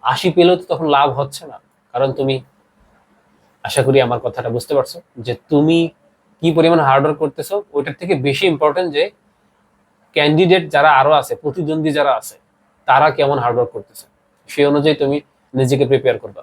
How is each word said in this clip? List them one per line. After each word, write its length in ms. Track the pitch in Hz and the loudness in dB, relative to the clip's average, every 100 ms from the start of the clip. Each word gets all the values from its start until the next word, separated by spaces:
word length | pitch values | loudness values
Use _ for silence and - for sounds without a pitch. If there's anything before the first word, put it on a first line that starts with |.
আশি 240 | 117 135 190 175 | -4 -2 -2 2
পেলেও 200 | 175 180 | 2 2
তো 60 | - | -2
তখন 160 | 160 160 143 | -6 0 2
লাভ 140 | 143 127 | 2 -2
হচ্ছে 240 | 139 - 160 | -6 -8 -18
না, 60 | 113 _ _ _ | -20 _ _ _
কারণ 160 | 123 135 131 | -4 -4 -2
তুমি, 160 | 135 131 127 _ _ _ _ _ _ _ _ _ _ _ | -4 -4 -8 _ _ _ _ _ _ _ _ _ _ _
আশা 180 | - 139 127 | -6 -2 2
করি 120 | 135 123 | 2 2
আমার 120 | 120 120 | -2 -6
কথাটা 240 | - 120 117 | -8 -8 -8
বুঝতে 180 | - 143 | -4 -4
পারছো 200 | 127 170 _ - 117 | -4 -10 _ -14 -10
যে 80 | 117 _ | -10 _
তুমি 260 | 147 156 170 165 _ _ _ _ _ | 0 2 2 0 _ _ _ _ _
কি 80 | 165 160 | -2 2
পরিমাণ 220 | 165 165 139 | 4 4 4
হার্ড 160 | 135 143 | 2 2
ওয়ার্ক 120 | 147 | -2
করতেছো, 320 | 156 - - 202 202 143 | -6 -6 -8 -8 -6 -6
ওইটার 200 | 143 143 | -6 -8
থেকে 120 | 175 160 135 | -4 -2 0
বেশি 180 | 139 190 | 0 0
ইম্পর্টেন্ট 340 | 151 151 151 180 147 | 2 0 0 -4 -2
যে 80 | 190 _ _ _ _ _ _ _ _ _ _ - | -4 _ _ _ _ _ _ _ _ _ _ -2
ক্যান্ডিডেট 480 | 147 156 185 185 127 143 | 2 2 4 2 2 2
যারা 140 | 151 139 | 4 4
আরো 120 | 139 151 | 4 2
আছে, 120 | 139 123 | 0 -6
প্রতিদ্বন্দ্বী 500 | 151 180 151 156 156 147 | -6 -6 -6 -2 -2 0
যারা 140 | 135 120 | 0 -2
আছে, 160 | - - _ _ _ _ - | -6 -20 _ _ _ _ 0
তারা 200 | 135 151 156 | 2 2 2
কেমন 200 | 139 139 | 0 0
হার্ড 120 | 120 117 | -2 -2
ওয়ার্ক 140 | 120 113 | -2 -6
করতেছে, 300 | - - - _ _ _ _ | -16 -20 -20 _ _ _ _
সেই 160 | - 143 | 0 2
অনুযায়ী 240 | 147 147 147 | 4 2 0
তুমি 160 | 139 143 - _ _ | -2 -4 -8 _ _
নিজেকে 300 | 127 131 135 139 | -2 0 2 2
প্রিপেয়ার 280 | 135 131 113 | 2 2 -2
করবা। 180 | 107 - | -6 -18